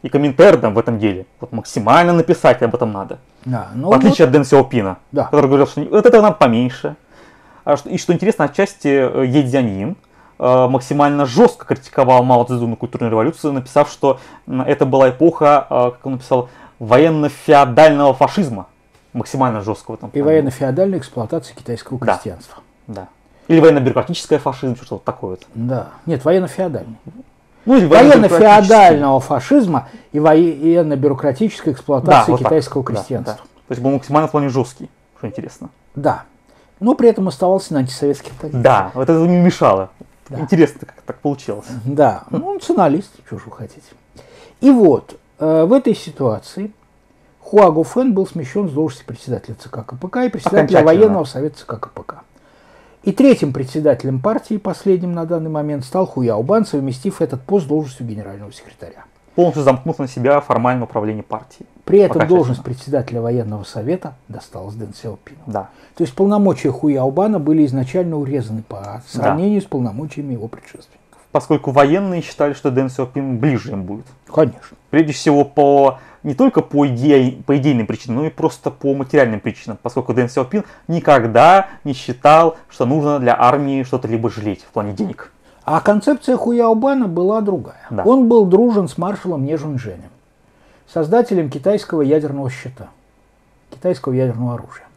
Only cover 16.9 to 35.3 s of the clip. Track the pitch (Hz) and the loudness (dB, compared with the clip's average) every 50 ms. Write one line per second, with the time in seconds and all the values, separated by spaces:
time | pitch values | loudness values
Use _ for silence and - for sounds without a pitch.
16.9 | 117 131 156 165 160 151 147 143 - - - - 151 143 143 131 120 143 156 156 | 4 6 6 4 2 0 -2 -2 -4 -6 2 4 6 6 6 4 6 6 6 6
17.9 | 147 143 143 139 131 131 147 131 - - 190 139 113 95 92 _ _ _ _ _ | 6 4 2 2 2 2 0 0 0 -2 -4 -4 -6 -12 -12 _ _ _ _ _
18.9 | _ _ _ _ _ 123 110 - - 135 131 123 113 107 98 107 104 - - - | _ _ _ _ _ -10 -10 -8 -2 -2 -2 -2 -2 -4 -6 -6 -8 -8 -8 -16
19.9 | 113 - - 107 - 147 139 151 156 156 147 135 127 - 143 131 131 165 190 196 | -16 -16 -16 -8 -6 -2 0 2 2 2 0 -2 -4 -4 -6 -4 -2 -2 -2 -2
20.9 | 190 160 131 - - 123 113 107 165 165 - - - - - - 120 110 - - | -2 -6 -10 -10 -10 -10 -8 -6 -8 -10 -10 -12 -20 -20 -12 -12 -12 -12 -10 -14
21.9 | 135 131 131 113 95 - - 107 87 82 - - - - _ _ _ _ _ - | -12 -6 -4 -4 -4 -4 -6 -14 -14 -14 -20 -20 -20 -20 _ _ _ _ _ -16
22.9 | 110 101 92 - _ _ _ _ _ _ _ - 165 160 165 160 151 143 127 127 | -14 -14 -16 -16 _ _ _ _ _ _ _ 2 2 6 6 6 6 6 0 0
23.9 | - 127 110 - 175 - - - 156 143 - 147 131 - - 131 120 117 - - | -2 -2 -4 -4 -8 -10 -4 -2 -4 -2 -2 -6 -8 -6 -8 -8 -8 -8 -10 -14
24.9 | - 98 _ - 107 - - 98 92 - - _ _ 113 117 123 131 120 104 - | -14 -10 _ -10 -10 -8 -10 -12 -12 -12 -16 _ _ -8 -6 -6 -6 -6 -8 -10
25.9 | - - _ 165 165 143 131 151 175 190 185 - - - 190 180 139 107 82 113 | -16 -14 _ -6 -6 -4 0 0 0 0 0 -4 -6 -6 -6 -6 -6 -10 -12 -12
26.9 | 110 _ _ 139 165 247 262 _ _ _ _ _ _ _ _ 214 262 262 185 147 | -18 _ _ -20 -20 -20 -20 _ _ _ _ _ _ _ _ 4 4 4 6 6
27.9 | 156 - 254 294 285 240 214 185 180 165 214 214 208 214 202 190 226 214 196 180 | 8 8 10 10 8 8 6 4 4 6 8 8 8 8 8 6 8 8 8 8
28.9 | 160 147 147 139 135 131 127 - 151 127 - - 269 294 240 180 160 127 123 - | 6 6 2 2 2 0 0 -2 -4 -4 0 2 2 2 2 2 -2 -4 -4 -8
29.9 | - - - _ - 147 151 160 156 160 175 170 156 139 151 165 170 175 165 156 | -20 -20 -20 _ -6 0 4 4 6 6 4 2 0 0 0 2 2 2 2 0
30.9 | 147 135 135 147 139 131 - 147 131 - 220 214 - - - - 143 - - - | -2 0 0 -2 -2 0 -2 -4 -2 -2 -4 -4 -4 -4 -6 -6 -6 -6 -4 -2
31.9 | 143 131 123 - 151 131 110 - 143 123 127 107 156 156 127 - - 143 131 127 | -2 -2 2 4 4 6 6 4 0 0 0 0 0 0 0 -2 -6 -6 -6 -4
32.9 | 117 104 95 - 135 - 127 120 107 - - _ _ _ _ _ 123 120 120 135 | -6 -6 -6 -6 -8 -8 -8 -8 -10 -12 -14 _ _ _ _ _ -10 -4 -2 -2
33.9 | 139 131 131 - 143 151 156 151 - 147 143 139 120 135 127 127 - _ - - | -2 -2 -4 0 0 0 0 0 -2 -2 -2 -2 -2 -4 -4 -4 -8 _ -20 -20
34.9 | _ _ _ _ _ _ - 110 | _ _ _ _ _ _ -14 -12